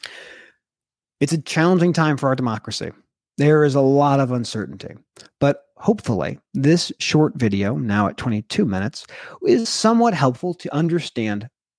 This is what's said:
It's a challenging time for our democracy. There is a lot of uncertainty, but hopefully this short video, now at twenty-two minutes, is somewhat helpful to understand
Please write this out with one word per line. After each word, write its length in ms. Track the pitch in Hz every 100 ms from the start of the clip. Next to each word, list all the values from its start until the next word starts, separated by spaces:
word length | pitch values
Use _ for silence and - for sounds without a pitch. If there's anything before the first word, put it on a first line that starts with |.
| - - - - - _ _ _ _ _ _ _
It's 140 | 143
a 100 | 165
challenging 500 | - - 165 185 175
time 240 | 165 156 139
for 120 | 139
our 80 | 131
democracy. 560 | 123 110 - - - - _ _ _ -
There 280 | 147 151
is 100 | 147
a 60 | 139
lot 400 | 135 139 143 139
of 100 | 131
uncertainty, 640 | 123 117 110 92 69 - - _ - - _
but 240 | 139 143 _ _
hopefully 640 | - 214 - 101 71 - _
this 400 | 139 139 170 - -
short 340 | - 151 151
video, 420 | - 113 98 98 143
now 300 | 123 104 101
at 100 | -
twenty-two 480 | 127 107 - -
minutes, 400 | 170 95 101 - - - - -
is 260 | - - 226
somewhat 460 | - 220 233 233
helpful 400 | 175 135 127 180
to 180 | 170 -
understand 760 | 143 165 170 - - 107 104 117 _ _